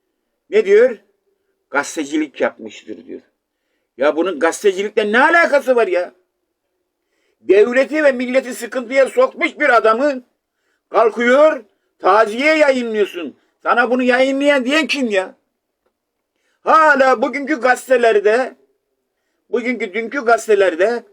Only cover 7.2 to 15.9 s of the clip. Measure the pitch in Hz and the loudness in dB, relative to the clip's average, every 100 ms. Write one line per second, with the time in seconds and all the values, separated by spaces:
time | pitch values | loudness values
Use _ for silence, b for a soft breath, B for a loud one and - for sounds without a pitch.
7.2 | _ _ 113 190 220 247 262 302 294 247 | _ _ 0 2 4 2 0 0 0 0
8.2 | 247 254 240 247 - 254 226 269 254 233 | -2 -4 -4 -8 -10 -10 -4 0 0 0
9.2 | 254 196 311 - 285 233 208 226 294 262 | -2 -2 -8 -2 2 2 2 2 0 -4
10.2 | - _ _ _ _ _ _ 165 226 220 | -10 _ _ _ _ _ _ 0 0 0
11.2 | 240 294 311 294 214 _ _ _ 180 202 | 0 4 4 2 -8 _ _ _ 2 2
12.2 | 220 226 294 311 294 262 233 214 196 175 | 2 0 0 2 2 0 -2 -2 -4 -4
13.2 | 151 - _ _ 156 214 247 247 247 247 | -14 -16 _ _ -2 0 0 0 0 0
14.2 | 262 269 285 285 240 302 285 285 247 196 | 0 0 0 0 0 -2 -2 -4 -2 -2
15.2 | 185 - _ _ _ _ _ | -4 -10 _ _ _ _ _